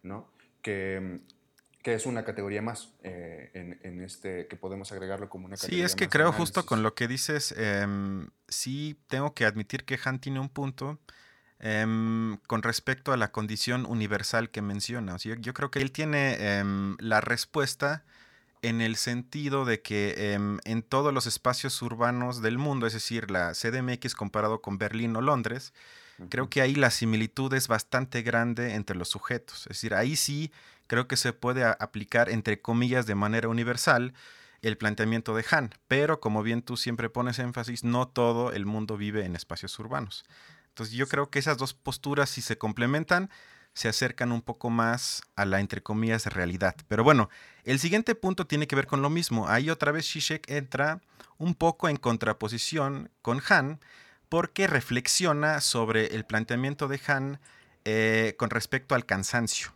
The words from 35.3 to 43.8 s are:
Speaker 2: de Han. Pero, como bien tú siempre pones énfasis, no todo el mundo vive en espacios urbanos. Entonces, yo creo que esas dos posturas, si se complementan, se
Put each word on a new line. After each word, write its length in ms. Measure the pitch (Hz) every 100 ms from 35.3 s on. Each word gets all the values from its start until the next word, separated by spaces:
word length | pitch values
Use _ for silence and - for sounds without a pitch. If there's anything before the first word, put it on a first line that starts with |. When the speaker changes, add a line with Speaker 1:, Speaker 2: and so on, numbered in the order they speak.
| 110
Speaker 2:
de 80 | -
Han. 240 | 160 117 - _
Pero, 320 | 131 147 156
como 240 | 113 107
bien 200 | 107 117
tú 140 | - 123
siempre 320 | 123 117 113
pones 300 | 123 123 117
énfasis, 460 | 123 123 117 120
no 240 | 120 120 127
todo 440 | - 120 117 123
el 140 | 101 101
mundo 300 | 107 107 104
vive 280 | 104 107
en 120 | 92 85
espacios 420 | - 87 95 -
urbanos. 460 | 110 139 107 - - - - - _
Entonces, 260 | - 110 117
yo 100 | 139
creo 240 | 156 143
que 80 | 143
esas 200 | 156 131
dos 160 | 131
posturas, 560 | - - - 143 143 139
si 100 | -
se 180 | - 110
complementan, 720 | 110 107 120 147 160 180 196 - - - _
se 140 | -